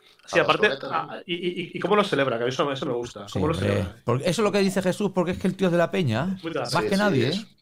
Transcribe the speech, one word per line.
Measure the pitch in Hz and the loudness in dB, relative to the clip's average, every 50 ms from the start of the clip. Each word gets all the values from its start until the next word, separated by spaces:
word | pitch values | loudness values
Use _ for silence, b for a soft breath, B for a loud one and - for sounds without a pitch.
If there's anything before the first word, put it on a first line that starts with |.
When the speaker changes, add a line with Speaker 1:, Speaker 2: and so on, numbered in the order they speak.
| b b b b - | b b b b -10
Speaker 1:
Sí, | - - 170 | -2 2 2
Speaker 2:
A | 151 | 4
Speaker 1:
aparte, | - 254 - - 208 | 4 4 4 2 2
Speaker 2:
Barcelona | - - - - - 160 | 2 0 -4 -4 -4 -4
también. | 156 151 - - | -4 -6 -8 -12
Speaker 1:
ah, | - | -8
y, | - 175 | -8 -6
y, | 175 190 180 | -4 -4 -4
y, | 180 190 175 160 - | -4 -4 -6 -8 -6
y | 180 | -4
cómo | 180 180 202 208 | 0 2 2 2
lo | 196 | 2
celebra, | 202 - 139 135 131 117 113 | 2 2 2 2 2 0 0
que | 120 120 | 0 0
eso, | 127 - 160 143 | 0 0 0 0
eso | 139 131 - | -2 -4 -4
me | 143 123 | -4 -4
gusta. | 120 120 120 - 101 101 101 | -4 -6 -6 -10 -14 -12 -6
Speaker 3:
Sí, | - | -2
Speaker 1:
¿Cómo | - 151 151 | 0 0 0
lo | 165 | 0
Speaker 3:
hombre, | - 98 104 | 0 0 0
Speaker 1:
celebra? | 101 101 95 90 - - - | 2 0 0 -2 -6 -6 -2
Speaker 3:
porque | - 120 131 135 | 0 0 0 2
eso | 180 165 226 | 0 0 2
es | 214 | 2
lo | 208 180 | 2 2
que | 202 | 2
dice | 196 196 190 196 | 2 2 2 0
Jesús, | 180 185 175 - 208 190 190 | 0 0 0 0 -2 0 0
porque | 185 175 180 | 0 0 0
es | 180 - | -2 -2
que | - 190 | -2 -2
el | 185 - | 0 0
tío | 190 185 | 0 2
es | 170 | 4
de | 175 | 2
la | 170 165 | 2 2
Peña, | - 196 185 131 107 113 147 190 190 190 | 0 0 0 0 0 0 0 -2 -4 -6
Speaker 1:
Muy | - 165 - | -6 -6 -4
de | 143 | -4
la | |
Speaker 3:
más | 123 120 | -4 -2
Speaker 2:
Sí, | 135 165 208 | 0 0 0
Speaker 3:
que | 208 | 2
Speaker 2:
sí, | 196 | 2
Speaker 3:
nadie, | 190 208 208 165 127 117 131 | 2 2 2 2 2 2 2
Speaker 2:
es, | 165 202 | 0 -4
Speaker 3:
¿eh? | 226 - - _ | -6 -10 -16 _